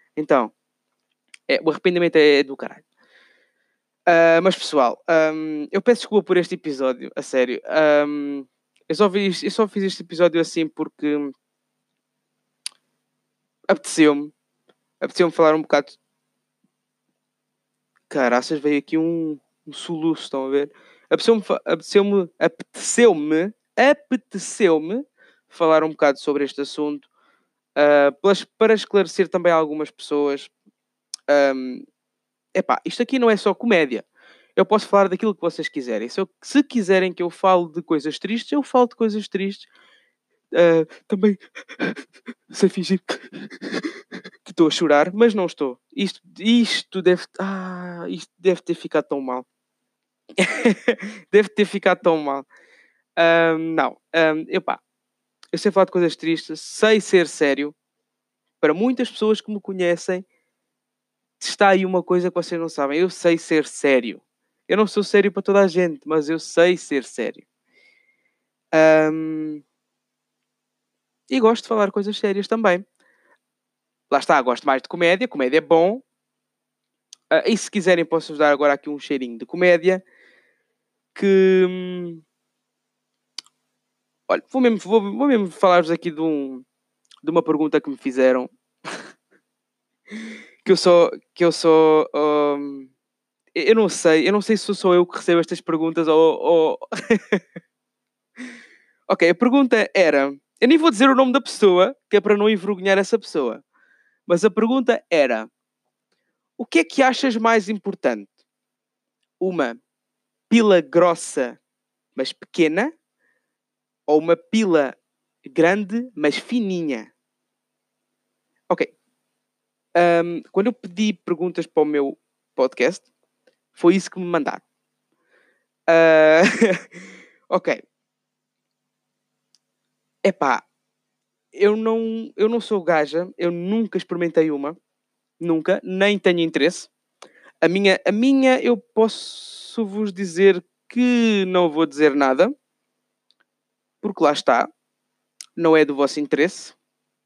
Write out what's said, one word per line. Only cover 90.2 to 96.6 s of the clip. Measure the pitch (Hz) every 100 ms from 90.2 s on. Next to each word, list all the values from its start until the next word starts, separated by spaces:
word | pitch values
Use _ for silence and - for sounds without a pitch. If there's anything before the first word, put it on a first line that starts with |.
| - 220 - _ -
que |
eu | 185
sou, | 185 175 170 - _ -
que | 170
eu |
sou, | 156 165 160 160 151 151
hum, | 147 151 147 147 143 143 139 131 _ _ _ _ _ _
eu, | - 160
eu | 226
não | 202
sei, | - 170 160 165
eu |
não | 208
sei | 196 220
se |
sou | -
só | 202 196 180
eu | 175
que | -
recebo | - 170
estas | 165 170
perguntas | - 160 165 165 160
ou, | 156 160 -
ou | 139 170